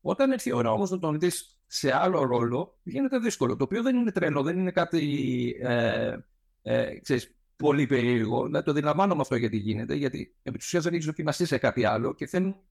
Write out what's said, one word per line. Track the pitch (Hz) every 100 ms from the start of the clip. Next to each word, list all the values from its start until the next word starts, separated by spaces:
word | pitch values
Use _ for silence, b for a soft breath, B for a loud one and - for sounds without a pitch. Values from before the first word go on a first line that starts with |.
Όταν | - 196 269
έρθει | 262 247
η |
ώρα | 240 233
όμως | 214 202
να | 185
τον | 165 151
δεις | 175 170 - _ _
σε | - 143 131
άλλο | 180 185
ρόλο, | 135 120 117 120 175 _
γίνεται | - 226 269 262
δύσκολο, | 233 - - -
το |
οποίο | 135 208
δεν | 233 247
είναι | 233
τρελό, | 190 165 147
δεν | 139 180
είναι | 185
κάτι, | 180 170 165 147 143 131 127 120 -
ε, | 127 120 117 - 113 - - _ _ _
ε, | 117 117 120 -
ξέρεις, | - 127 - _ _ _
πολύ | 151 143 135
περίεργο. | 135 120 120 110 113 -
Να | 151
το | 151
αντιλαμβάνομαι | 147 147 147 196 180
αυτό | 135 127
γιατί | 113 107
γίνεται, | 101 107 113
γιατί | 147 139 139 - _
επί | - 123
της | -
ουσίας | 175
δεν | 170
έχεις | 170 156
δοκιμαστεί | 156 156 143
σε | 175 -
κάτι | 127 117
άλλο | 107 110 123
και | 147 147
θέλουν | 180 190 196 _